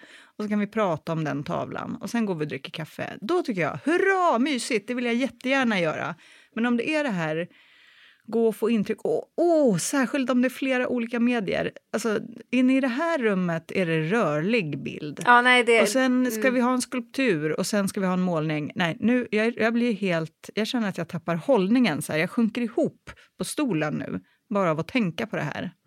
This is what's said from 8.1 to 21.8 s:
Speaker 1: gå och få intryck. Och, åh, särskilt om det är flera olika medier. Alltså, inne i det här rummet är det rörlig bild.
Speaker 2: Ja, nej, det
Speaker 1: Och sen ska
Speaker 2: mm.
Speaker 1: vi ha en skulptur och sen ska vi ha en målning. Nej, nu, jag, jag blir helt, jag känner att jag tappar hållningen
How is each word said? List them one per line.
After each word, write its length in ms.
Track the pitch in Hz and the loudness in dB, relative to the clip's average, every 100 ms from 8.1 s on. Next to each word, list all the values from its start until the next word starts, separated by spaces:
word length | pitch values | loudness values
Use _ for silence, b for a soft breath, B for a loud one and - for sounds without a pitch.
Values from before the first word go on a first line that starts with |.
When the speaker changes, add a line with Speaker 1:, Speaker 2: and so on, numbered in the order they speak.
| b - | b -4
Speaker 1:
gå 200 | 220 226 | 2 2
och 80 | 208 | 2
få 140 | 220 | 0
intryck. 360 | 233 196 220 - | 0 0 -4 -2
Och, 280 | 156 - - | -2 -2 0
åh, 400 | 339 330 277 180 | 4 6 6 4
särskilt 520 | - 285 247 294 254 | 0 0 0 0 0
om 120 | 254 | 2
det 60 | 254 | 2
är 20 | |
flera 380 | 254 269 254 254 | 0 -2 -2 -2
olika 320 | 247 233 240 | -2 -4 0
medier. 520 | 240 240 190 - 165 - _ | 2 2 0 -2 -2 -6 _
Alltså, 260 | 233 226 208 - - - | -4 -2 -2 -4 -16 -4
inne 260 | 247 254 269 | 2 4 4
i 40 | |
det 60 | 269 | 2
här 320 | 233 330 330 | -2 -2 0
rummet 520 | 226 190 180 165 - | 0 0 0 -2 -4
är 140 | - 175 | -2 0
det 160 | 160 | 0
rörlig 840 | 156 220 185 147 170 233 160 139 | 2 0 2 0 0 0 -2 -6
bild. 380 | 147 - 151 - - | -8 -8 -10 -4 6
Speaker 2:
Ja, 160 | 240 | 6
nej, 220 | 247 247 | 8 4
det 180 | 233 233 | 6 4
Speaker 1:
Och 80 | 220 | 4
sen 420 | 262 262 254 254 | 4 2 2 0
ska 100 | 220 | 2
Speaker 2:
mm. 120 | 262 | 2
Speaker 1:
vi 60 | 254 | 2
ha 120 | 240 | 2
en 80 | 254 | 0
skulptur 800 | - 262 233 - 262 165 156 - | -2 -6 -8 -2 0 2 0 -2
och 80 | 190 | -2
sen 200 | 208 196 | 0 0
ska 120 | 208 | -2
vi 60 | 190 | 0
ha 80 | |
en 80 | 185 | 0
målning. 500 | 180 165 156 151 147 - | 0 0 0 -2 -6 -2
Nej, 220 | 170 - | -4 0
nu, 280 | 208 247 240 | 2 2 0
jag, 220 | 208 220 247 | 0 0 0
jag 160 | 220 | 0
blir 200 | 233 240 | 2 0
helt, 560 | 196 196 165 160 _ - - | 0 0 -2 -2 _ -10 -6
jag 120 | 214 | -4
känner 220 | 254 214 | -2 -2
att 80 | 170 | -4
jag 120 | 170 | -6
tappar 260 | 165 - 170 | -6 -4 -4
hållningen 640 | - 254 185 240 | 2 2 4 4